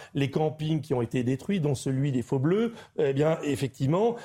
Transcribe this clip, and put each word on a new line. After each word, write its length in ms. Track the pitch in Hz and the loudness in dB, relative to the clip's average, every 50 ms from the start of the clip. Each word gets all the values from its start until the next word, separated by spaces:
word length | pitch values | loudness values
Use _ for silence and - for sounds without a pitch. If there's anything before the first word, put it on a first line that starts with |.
| - - - | -14 -6 -2
les 160 | 143 139 131 | -2 -2 0
campings 500 | - 156 156 151 156 156 151 156 160 151 | 0 0 0 0 -2 -2 -2 0 0 -2
qui 140 | 156 - 135 | 0 -2 -2
ont 80 | 123 | -2
été 220 | 117 - - 127 120 | 0 0 -2 0 0
détruits, 340 | 127 135 131 - - 202 190 | 0 -2 -2 -2 -2 -2 0
dont 160 | 147 151 131 | 0 0 0
celui 380 | - - 139 131 131 139 147 | -2 -2 -2 -2 0 0 0
des 100 | 127 123 | 0 -2
Faux 160 | 113 - 139 135 | -2 0 -2 0
Bleus. 340 | 131 160 185 214 233 226 233 - - - - - | 2 2 2 2 0 -2 -4 -10 -18 -10 -2 0
Eh 160 | 156 139 135 | 0 2 2
bien, 260 | 135 151 160 160 - | 2 2 2 2 0
effectivement, 720 | 143 147 135 104 143 120 - - 135 131 165 190 226 233 233 233 | 0 -2 -2 -2 -2 -6 -4 -2 0 2 2 2 2 0 0 -4